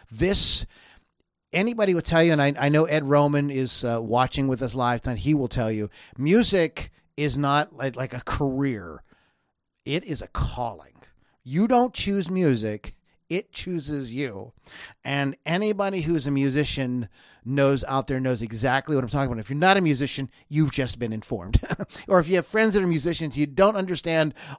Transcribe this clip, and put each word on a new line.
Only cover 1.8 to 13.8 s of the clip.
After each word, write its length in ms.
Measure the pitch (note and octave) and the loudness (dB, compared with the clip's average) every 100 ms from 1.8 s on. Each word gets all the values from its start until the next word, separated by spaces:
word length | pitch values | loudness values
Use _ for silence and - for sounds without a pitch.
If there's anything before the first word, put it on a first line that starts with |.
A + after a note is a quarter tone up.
| G3 | 2
would 100 | E3+ | 2
tell 180 | - E3 | 2 4
you, 100 | E3+ | 6
and 100 | D3+ | 6
I, 120 | C#3+ C#3+ | 4 2
I 100 | C#3+ | 4
know 160 | D3+ | 4
Ed 240 | D#3+ D3+ C#3 | 4 2 4
Roman 420 | D3 D3 C#3+ C#3+ | 4 4 2 0
is, 340 | C3+ B2+ - | -2 -2 -2
uh, 160 | A#2+ A#2 | -2 -2
watching 460 | A2+ A#2+ B2+ C#3 C3+ | 0 2 2 0 -2
with 140 | B2 | -2
us 120 | B2 | -4
live 280 | B2+ A#2+ A#2+ | -2 0 -2
tonight, 180 | C3 A2 | -4 -4
he 140 | C3+ | 0
will 140 | D3+ B2 | 0 0
tell 220 | C3 A2 | -2 -2
you, 180 | A2 G#2 - - - | -2 -6 -10 -16 -4
music 720 | D3 A3 - F#3+ E3 - - _ _ - | 2 4 4 2 0 -2 -14 _ _ -4
is 220 | D3 C3 | -2 0
not 380 | C#3+ D3 D3+ C#3 | 0 0 0 -4
like, 180 | C3+ | -6
like 200 | A#2+ C3 | -6 -8
a 80 | B2 | -8
career. 800 | - - C#3 C3 C#3 G#2+ E2+ C#2+ - _ _ _ _ _ _ _ | -6 -2 -2 0 -2 -4 -10 -16 -20 _ _ _ _ _ _ _
It 200 | C3 D#3 | -6 -6
is 180 | - C#3+ | -4 -8
a 60 | - | -6
calling. 760 | - - B2 A#2+ E2+ C#2+ _ - _ _ _ | -4 -4 -4 -8 -8 -20 _ -20 _ _ _
You 240 | B2+ D3+ A3 | -6 0 4
don't 240 | A#3+ B3 | 4 2
choose 380 | - G3+ G3 E3 | 0 -2 -2 -2
music. 640 | F#3 D#3+ A#2 G#2+ G#2+ - - _ _ - | 2 2 2 -2 -6 -10 -18 _ _ -8
It 220 | F3+ - | -6 -6
chooses 640 | - F3+ E3+ | -10 -8 -6